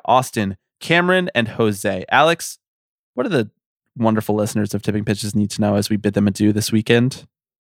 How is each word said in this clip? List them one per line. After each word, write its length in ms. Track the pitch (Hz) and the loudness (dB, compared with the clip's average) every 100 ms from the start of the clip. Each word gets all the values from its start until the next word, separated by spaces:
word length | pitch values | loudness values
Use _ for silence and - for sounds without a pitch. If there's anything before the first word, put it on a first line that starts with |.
| - | 2
Austin, 520 | 127 127 113 98 95 _ _ | 2 2 -4 -4 -6 _ _
Cameron, 500 | - 170 180 185 180 - | 0 2 2 2 0 -2
and 140 | 113 | -2
Jose. 560 | - 113 98 104 95 85 | 0 0 0 -4 -4 0
Alex, 480 | 127 156 170 - - _ _ _ _ _ | 4 4 2 -6 -16 _ _ _ _ _
what 100 | - | -6
do 60 | 247 | -2
the 220 | 156 110 _ _ _ _ - | 0 -2 _ _ _ _ -2
wonderful 400 | 113 107 - 107 | 0 0 0 -2
listeners 380 | 104 110 98 | -2 -2 -4
of 80 | 101 | -4
Tipping 240 | - 104 101 | -4 -4 -2
Pitches 300 | 101 107 104 | -4 -2 -2
need 160 | 104 | -2
to 100 | - | 0
know 140 | 104 101 | 0 0
as 140 | 104 | 0
we 80 | 104 | -2
bid 160 | 104 101 | 0 0
them 120 | 104 | 0
adieu 240 | 95 107 | 2 2
this 180 | 104 - | 2 0
weekend? 560 | 110 - 117 123 - - _ _ _ | -2 2 2 2 -4 -16 _ _ _